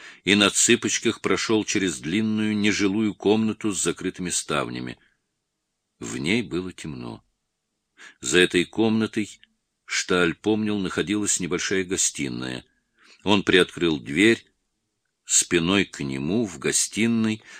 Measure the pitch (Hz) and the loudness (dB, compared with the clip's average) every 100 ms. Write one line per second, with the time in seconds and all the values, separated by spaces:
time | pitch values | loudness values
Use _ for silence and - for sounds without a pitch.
0 | - - 87 101 98 - - 120 107 - | -20 -4 2 4 4 4 4 4 2 -2
1 | 117 - 101 92 - 110 101 104 95 - | -2 -2 -2 -2 2 0 0 0 -2 -2
2 | 78 101 110 107 107 107 104 95 101 104 | -2 -2 0 0 0 0 0 2 2 2
3 | 107 - 95 110 110 104 107 92 85 78 | 0 0 2 2 2 -2 -4 -2 -4 -4
4 | 92 - 90 - - 73 60 60 62 60 | -6 -6 -6 -6 -2 -4 -4 -8 -10 -12
5 | _ _ _ _ _ _ _ _ _ _ | _ _ _ _ _ _ _ _ _ _
6 | - 64 73 120 95 85 92 - 80 123 | -10 -6 -2 -2 -2 -6 -6 -10 -12 -10
7 | 120 110 _ _ _ _ _ _ _ _ | -12 -14 _ _ _ _ _ _ _ _
8 | - - 64 87 90 90 85 104 113 110 | -20 -12 0 4 4 4 0 0 0 2
9 | 110 110 104 - _ _ _ _ - - | 0 -4 -6 -10 _ _ _ _ -6 -4
10 | - 90 85 78 104 107 107 104 90 - | 0 2 2 2 0 0 0 -2 -2 -2
11 | 80 104 101 - 85 87 - 95 90 92 | -2 -2 0 -2 -2 -4 0 -2 0 -2
12 | - - 69 60 64 64 - _ _ _ | -2 -2 -6 -6 -8 -10 -12 _ _ _
13 | _ _ 95 101 - 92 87 - 85 76 | _ _ 2 2 6 4 4 2 0 0
14 | 60 73 110 117 - _ _ _ _ _ | -2 2 4 4 -2 _ _ _ _ _
15 | _ _ - - - 85 85 98 87 - | _ _ -2 0 2 0 2 2 0 -4
16 | 69 67 73 107 107 80 76 - - 101 | -8 -4 -2 -2 -2 -4 -2 -2 -2 -2
17 | 113 117 110 107 - - | 0 0 0 -2 -8 -20